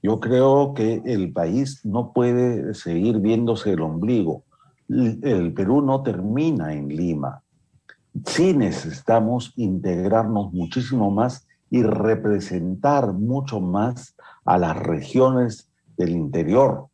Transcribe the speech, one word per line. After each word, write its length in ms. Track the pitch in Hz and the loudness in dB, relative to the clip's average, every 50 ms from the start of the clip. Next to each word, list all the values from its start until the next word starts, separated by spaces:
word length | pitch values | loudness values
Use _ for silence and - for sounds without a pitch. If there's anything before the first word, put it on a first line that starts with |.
Yo 200 | - 98 110 107 | 0 0 0 0
creo 520 | - 113 123 127 131 135 135 139 143 139 139 | 0 2 2 4 6 6 6 4 4 2 0
que 300 | 135 110 110 117 - - | -2 0 0 0 -2 -4
el 280 | 123 123 101 95 85 - | -4 -2 -2 -2 -4 -2
país 520 | 90 85 82 92 123 139 135 139 - _ | -4 -2 0 0 -2 -2 -2 -6 -10 _
no 280 | 107 95 120 120 120 - | -4 -4 -4 -4 -2 0
puede 640 | 127 123 123 120 123 123 123 120 104 67 - 104 | 0 2 2 2 2 2 0 0 -2 -4 -6 -8
seguir 440 | - - 87 85 82 95 117 113 110 | -8 -6 -4 -2 0 0 2 2 2
viéndose 540 | 95 107 117 113 120 117 113 - - 104 95 | 2 2 2 2 2 0 0 0 0 -2 0
el 80 | 82 | 0
ombligo. 640 | 80 78 78 82 90 113 127 117 95 80 67 65 _ _ _ _ _ _ _ _ _ _ | -2 -4 -4 -4 -2 0 0 0 0 0 -2 -6 _ _ _ _ _ _ _ _ _ _
El, 300 | - 127 127 113 113 - - | 0 0 2 0 0 -2 -2
el 280 | 143 117 95 85 85 80 | 0 0 0 0 -2 -2
Perú 300 | - 98 95 120 143 143 | -2 0 2 2 2 2
no 200 | 135 135 135 135 | 2 0 0 0
termina 720 | 127 101 87 92 104 110 135 156 165 156 110 82 78 76 | -2 -4 -2 -2 -2 0 0 0 0 0 -2 -2 -4 -6
en 140 | 73 71 71 | -6 -6 -6
Lima. 540 | 73 78 87 87 82 73 69 65 67 - _ _ _ _ _ _ _ _ _ _ - _ _ _ _ - - | -6 -4 -2 -2 -2 -2 -4 -8 -8 -12 _ _ _ _ _ _ _ _ _ _ -20 _ _ _ _ -10 -8
Sí 300 | - - - 165 190 180 | -4 0 2 4 4 4
necesitamos 1000 | 147 117 92 - - - 82 76 - - - 113 117 107 110 120 123 120 - - | 4 2 2 0 -4 -8 -8 -10 -8 0 2 4 4 4 2 0 -2 -4 -6 -6
integrarnos 960 | - 120 101 95 90 87 98 90 85 90 98 101 113 113 107 113 104 101 92 85 | -4 -2 -2 -2 -2 -2 -2 -2 0 0 2 2 2 2 2 0 -2 -2 -4 -4
muchísimo 580 | 90 85 82 - 127 123 127 135 123 107 98 | -6 -6 -4 -4 -6 -4 -2 -2 0 0 0
más 380 | 98 104 117 127 123 - _ _ _ _ _ _ | 2 0 0 -2 -2 -6 _ _ _ _ _ _
y 120 | - 123 117 | 0 2 2
representar 1300 | 107 107 104 110 110 113 - - 107 104 98 95 - 92 90 85 90 92 95 - 139 147 143 131 104 92 | 2 2 2 2 0 0 0 2 0 0 0 -2 -4 -6 -4 -4 -4 -6 -2 0 2 2 2 0 0 -2
mucho 440 | 92 104 117 127 139 135 135 117 104 | -2 -2 -2 -2 -2 -4 -4 -4 -4
más 560 | 92 90 90 101 107 123 127 123 - - _ _ - - - _ _ | -2 -2 0 0 0 -2 -4 -6 -12 -20 _ _ -20 -20 -20 _ _
a 140 | - 87 90 | 0 2 2
las 180 | 87 82 80 | 2 0 -2
regiones 920 | - - 80 82 - - - - 127 127 131 131 127 123 117 107 - - _ _ _ _ _ - | -2 -2 -2 -4 -4 -4 -2 2 4 4 4 4 2 0 0 -2 -8 -18 _ _ _ _ _ -6
del 140 | - 180 170 | -4 -2 -2
interior. 760 | 85 87 78 71 67 80 80 76 95 123 139 123 - 69 - - | 0 -2 -4 -2 -2 -2 0 2 4 4 4 4 2 -2 -8 -16